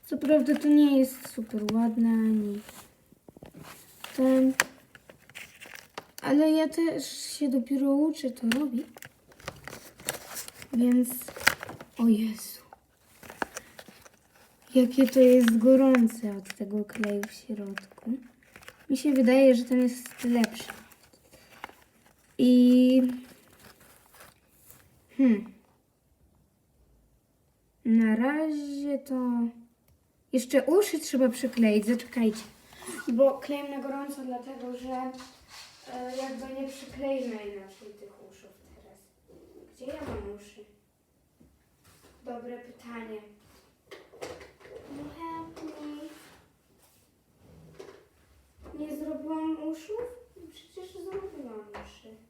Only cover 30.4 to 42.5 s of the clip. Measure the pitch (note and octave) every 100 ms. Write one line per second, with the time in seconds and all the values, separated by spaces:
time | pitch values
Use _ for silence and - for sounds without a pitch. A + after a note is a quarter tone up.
30.4 | B3 C4+ C4+ F4+ G4+ D#4 - C4+ B3+ A#3
31.4 | B3+ A#3 A3 G#3+ G3+ A#3+ - B3 A3+ G#3+
32.4 | - _ _ - - E4 - A#3 C4+ C4+
33.4 | - C#4+ C#4+ C#4 C4+ C#4 C#4+ C#4 B3+ B3
34.4 | C4+ C4 B3 B3 B3+ B3+ C4 B3+ - -
35.4 | _ - - - - B3 B3 C4 C4+ -
36.4 | C4+ C4+ C4+ - - B3+ C#4 C4+ A#3+ A3
37.4 | G3+ G3+ G3 - G#3+ - G3+ - G3 G3
38.4 | G3 _ _ - - _ _ _ _ -
39.4 | - - - _ B3+ D#4 B3+ G#3+ G3+ G#3
40.4 | - - - _ _ _ _ _ _ _
41.4 | _ _ _ _ _ _ _ _ B3 A#3
42.4 | A#3+